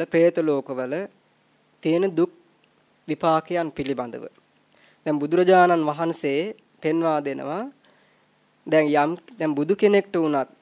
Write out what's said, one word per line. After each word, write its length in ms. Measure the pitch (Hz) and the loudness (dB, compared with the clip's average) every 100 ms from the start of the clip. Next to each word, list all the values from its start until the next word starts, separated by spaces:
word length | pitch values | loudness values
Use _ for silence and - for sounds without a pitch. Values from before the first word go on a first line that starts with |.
| 165 | -2
ප්‍රේත 320 | 165 170 170 | 2 4 2
ලෝකවල 560 | 156 143 135 131 127 151 202 _ _ _ _ _ _ _ | 0 -2 -4 -8 -6 -8 -10 _ _ _ _ _ _ _
තියෙන 220 | 160 165 196 | -2 0 0
දුක් 220 | 165 180 - _ _ _ _ _ _ - | 0 -2 -4 _ _ _ _ _ _ -10
විපාකයන් 600 | 151 175 160 - 175 165 | -4 0 0 0 -4 -4
පිළිබඳව. 540 | - 135 127 123 120 98 - _ _ _ _ _ _ - | -6 -6 -6 -8 -10 -14 -20 _ _ _ _ _ _ -4
දැන් 140 | 151 | -4
බුදුරජාණන් 680 | 147 175 180 185 180 170 151 | 0 2 6 6 6 4 0
වහන්සේ 540 | 147 165 160 147 139 190 - _ _ | -2 -4 -4 -4 -2 -4 -10 _ _
පෙන්වා 420 | 156 160 165 151 | -4 -2 0 -2
දෙනවා. 420 | 143 135 135 170 262 - _ _ _ _ _ _ _ _ - | -4 -8 -8 -8 -10 -16 _ _ _ _ _ _ _ _ 0
දැන් 200 | 156 151 | 2 2
යම්, 220 | 147 147 175 - | 2 0 -4 -12
දැන් 220 | - 160 143 | -6 -4 -2
බුදු 200 | 147 196 | -2 2
කෙනෙක්ට 400 | 208 202 196 175 | 4 2 2 -2
වුණත් 340 | 160 143 127 _ | 0 0 -4 _